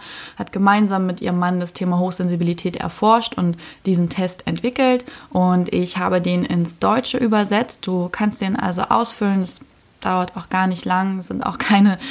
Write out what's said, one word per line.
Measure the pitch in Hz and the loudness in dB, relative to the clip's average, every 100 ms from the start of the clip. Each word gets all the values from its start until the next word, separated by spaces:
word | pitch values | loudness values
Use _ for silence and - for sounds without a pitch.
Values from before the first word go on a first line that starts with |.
| - - - - | -6 -16 -16 -12
hat | 208 | -8
gemeinsam | 196 196 208 208 190 | 0 4 6 4 2
mit | 185 180 | 0 -2
ihrem | - 180 | -2 0
Mann | 175 180 | 0 0
das | 175 | -4
Thema | - 180 180 | -4 0 2
Hochsensibilität | 180 175 180 175 170 170 175 170 | 0 0 -2 0 0 0 -4 -4
erforscht | 170 - 214 233 226 | -6 0 4 4 2
und | - 175 170 - - - | -2 -2 -2 -8 -8 0
diesen | 180 170 | 0 0
Test | 180 180 - - | -2 -4 -4 -6
entwickelt. | 165 233 247 262 247 247 - - | -4 -2 2 2 2 -2 -14 -4
Und | 185 180 180 180 | 0 4 4 2
ich | - 180 190 | 0 -2 -2
habe | 180 185 | 0 0
den | 180 180 | 2 0
ins | 180 175 170 - | 0 0 -2 0
Deutsche | 196 220 254 247 | 0 0 0 -2
übersetzt. | 240 214 202 208 240 - - | 2 2 2 0 -2 -6 -4
Du | 185 175 | -2 -2
kannst | - 214 - | -2 -2 -2
den | 190 | -2
also | 196 190 175 | -2 -2 -2
ausfüllen. | - 220 226 - 202 196 | 0 0 0 -2 0 2
Es | 180 - - _ _ _ | 0 -6 -18 _ _ _
dauert | 196 185 180 - | -2 -2 -2 -6
auch | - | -4
gar | 185 185 | 0 0
nicht | 180 | -2
lang, | 185 185 190 190 | -2 0 0 -2
es | 175 | -6
sind | 190 | -6
auch | - - | -4 -4
keine | - 208 202 185 269 | 2 6 6 4 -4